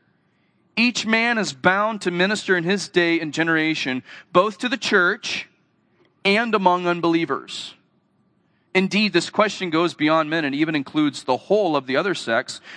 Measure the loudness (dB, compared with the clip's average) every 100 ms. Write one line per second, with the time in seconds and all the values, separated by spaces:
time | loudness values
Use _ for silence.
0 | _ _ _ _ _ _ _ -2 0 0
1 | 0 0 2 0 -4 0 0 2 0 -2
2 | -4 0 0 0 0 0 0 -2 0 0
3 | 2 0 -2 -2 0 2 0 -2 -4 -6
4 | -8 -20 0 2 2 0 -4 -4 2 4
5 | 4 0 -6 -8 -10 _ _ _ _ _
6 | _ _ 0 2 2 2 2 2 0 0
7 | 2 2 0 -4 -8 -14 -14 -18 _ _
8 | _ _ _ _ _ _ _ 0 0 0
9 | 2 0 -2 0 0 0 -2 0 -2 0
10 | 2 2 0 -2 -2 -2 -2 -2 -4 0
11 | -2 -2 -4 -2 0 2 2 0 0 -2
12 | -2 -4 -2 -2 -2 -12 -16